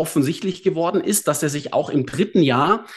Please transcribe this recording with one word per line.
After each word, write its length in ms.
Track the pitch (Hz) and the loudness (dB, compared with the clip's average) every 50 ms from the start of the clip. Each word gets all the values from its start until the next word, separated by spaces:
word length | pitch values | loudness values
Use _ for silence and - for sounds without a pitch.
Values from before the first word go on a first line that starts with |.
offensichtlich 600 | 175 - - 156 135 147 - - - 190 180 - | -2 0 0 0 0 0 0 -4 -4 -6 -4 -2
geworden 380 | - 190 160 160 170 175 202 185 | -2 -2 0 0 -2 0 0 -2
ist, 280 | - - 214 - - 156 | 0 0 -2 -2 0 0
dass 140 | 147 - | -2 0
er 80 | 165 147 | 0 -2
sich 220 | 139 147 139 - | -4 -4 -6 -2
auch 180 | - - 147 - | -2 -2 0 0
im 160 | - 147 127 | 0 -2 -2
dritten 360 | - - 139 208 - - 190 | 0 0 -2 -2 2 4 4
Jahr 440 | 156 131 120 127 143 175 214 233 - - - | 4 4 4 2 2 2 2 0 -2 -10 -20